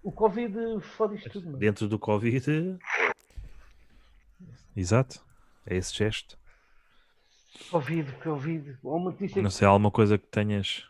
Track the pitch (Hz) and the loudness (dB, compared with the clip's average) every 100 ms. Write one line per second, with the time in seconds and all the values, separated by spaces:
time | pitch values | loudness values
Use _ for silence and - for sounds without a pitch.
0 | 208 - 214 190 240 202 226 220 - - | -10 2 2 2 -4 -4 -4 -6 -8 -2
1 | 214 208 - 202 175 135 107 101 104 107 | -2 -2 -12 -12 -10 0 0 2 -2 -2
2 | - 104 117 131 127 156 180 185 - - | 2 2 2 0 0 -2 -2 -6 -6 -2
3 | - - _ - - - - - - - | -2 -4 _ -18 -16 -18 -20 -20 -20 -20
4 | - - _ _ 185 117 - - 90 113 | -20 -20 _ _ -20 -20 -14 -6 2 2
5 | 131 - - - _ _ - 92 92 - | 2 -8 -20 -20 _ _ -4 -4 -4 -2
6 | 107 107 - - - _ _ - _ _ | -2 -2 -12 -20 -20 _ _ -20 _ _
7 | _ _ _ _ _ - - 175 135 165 | _ _ _ _ _ -20 -4 -2 0 -4
8 | 143 127 160 147 143 165 143 131 - 160 | -4 -6 -6 -4 -4 -6 -8 -14 -4 -2
9 | 180 - 190 196 104 - 101 101 104 - | -2 -4 -4 0 -2 4 8 8 6 4
10 | 104 104 _ - 104 104 95 - - | 4 4 _ -2 0 0 -2 -8 -12